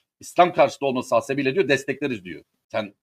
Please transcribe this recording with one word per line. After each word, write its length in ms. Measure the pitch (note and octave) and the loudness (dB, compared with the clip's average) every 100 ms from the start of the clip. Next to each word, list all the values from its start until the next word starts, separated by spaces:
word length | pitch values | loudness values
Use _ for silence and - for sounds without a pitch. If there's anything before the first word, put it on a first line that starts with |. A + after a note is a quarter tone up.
| _ _ | _ _
İslam 340 | - - F3 | -4 4 4
karşıtı 320 | - C#3 - C#3 | 4 2 2 -4
olması 300 | B2+ - A#2 | -4 0 0
hasebiyle," 400 | - C#3 C3 D#3 | 0 -2 -2 0
diyor, 140 | C#3 | 2
"destekleriz," 560 | C3+ - C3 C#3+ A2 F2+ | 0 -2 -6 -6 -6 -10
diyor. 180 | D2 - _ _ | -16 -18 _ _
Sen 220 | A2+ G2+ - | -8 -8 -12